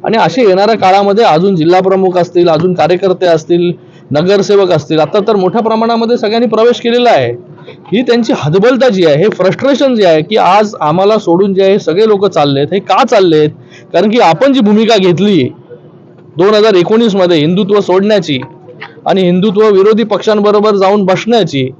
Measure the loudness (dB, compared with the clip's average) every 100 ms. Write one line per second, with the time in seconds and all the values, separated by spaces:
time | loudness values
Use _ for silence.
0 | -2 0 0 2 2 2 0 0 2 2
1 | 2 2 2 2 0 0 2 2 2 0
2 | 0 -2 -2 0 0 0 -2 0 0 0
3 | -2 -2 0 0 0 -2 -2 -6 -16 -20
4 | -6 -2 0 0 2 0 2 -2 -2 -2
5 | 0 -2 -2 -2 0 -2 -2 -2 -2 -2
6 | -2 -2 -2 -2 -2 0 0 0 -2 0
7 | 2 2 0 -6 -14 -20 -20 -20 -6 -4
8 | 0 -2 0 -4 -2 0 0 2 0 2
9 | 2 2 0 0 -2 -2 -2 0 0 2
10 | 2 2 0 0 2 2 0 -4 -2 0
11 | 0 0 0 0 0 0 0 0 -2 -2
12 | 0 0 0 0 0 -2 -2 -4 -2 -2
13 | 2 2 2 2 0 -4 -20 -20 -4 -2
14 | 0 2 2 2 0 2 2 2 2 2
15 | 2 0 0 0 -2 -8 -20 -20 -20 -20
16 | -20 -20 -18 -2 0 2 2 2 2 0
17 | 0 0 0 0 0 -2 0 -2 0 0
18 | 0 -2 -2 -6 -8 -20 -20 -20 -20 -10
19 | -4 -2 0 0 0 0 2 2 2 0
20 | -2 -4 -2 0 0 0 0 0 0 0
21 | 0 -2 0 0 0 -4 -6